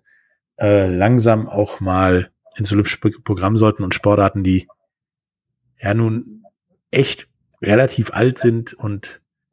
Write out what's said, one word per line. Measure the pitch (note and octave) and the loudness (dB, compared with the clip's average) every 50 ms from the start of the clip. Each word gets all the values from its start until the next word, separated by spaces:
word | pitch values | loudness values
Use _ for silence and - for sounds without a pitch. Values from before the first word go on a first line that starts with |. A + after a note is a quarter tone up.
| _ _ _ _ _ _ _ _ _ _ _ - | _ _ _ _ _ _ _ _ _ _ _ -2
äh, | G#2+ G#2 G#2 G2+ F#2+ | 0 2 2 4 2
langsam | F#2 F2+ F2+ G2 A2+ B2+ B2 A2 A#2 A2 G#2+ - | 2 0 0 2 2 2 4 4 4 2 2 0
auch | - - G2+ G#2 - - - | -4 -2 -2 -2 -2 -4 -8
mal | G2 F#2 F2+ F#2 F#2+ F#2 F2+ F2+ F#2+ - _ _ _ _ - | -4 -2 0 2 2 2 2 0 0 -4 _ _ _ _ -10
ins | - G#2+ - | -6 -4 -2
olympische | G2+ G#2 G#2 - - | 0 0 0 -2 -2
Pro-, | - - G#2+ - - - | -2 -2 -4 -4 -4 -6
Programm | - G2+ F2+ F#2+ G2+ A2 | -6 -4 -2 -2 0 2
sollten | G#2+ A2 G#2+ - - G2 | 2 2 2 2 0 -4
und | F2+ - | -6 -4
Sportarten, | - - G#2 G#2 G2+ G2 F#2+ - G2+ F#2 | -2 0 2 2 4 2 0 0 0 0
die | F#2+ F#2 F#2 - _ _ _ _ _ _ _ _ _ _ _ _ _ _ _ _ _ _ _ _ _ _ _ | 0 0 0 -2 _ _ _ _ _ _ _ _ _ _ _ _ _ _ _ _ _ _ _ _ _ _ _
ja | - G2+ G#2+ | -6 -2 -2
nun | A2+ A2+ A2 A2 A#2 - - - - - - _ _ _ _ _ _ _ - | 0 0 0 -2 -4 -8 -12 -18 -20 -20 -20 _ _ _ _ _ _ _ -4
echt | - C3+ C#3 - - - - _ _ _ _ _ _ - | -2 -2 0 -2 -4 -10 -14 _ _ _ _ _ _ -6
relativ | - G2 G#2 A#2 C3+ B2+ - - G#2+ - - | -2 0 2 2 2 0 0 -4 -4 -4 -2
alt | - A#2 B2+ B2 - | 0 0 0 0 0
sind | - A#2+ A#2 A#2 A#2 - - | 0 0 0 0 -4 -10 -14
und | - - G#2 G2+ G2+ - - - - _ _ _ _ _ _ | -10 -10 -8 -8 -8 -12 -16 -20 -20 _ _ _ _ _ _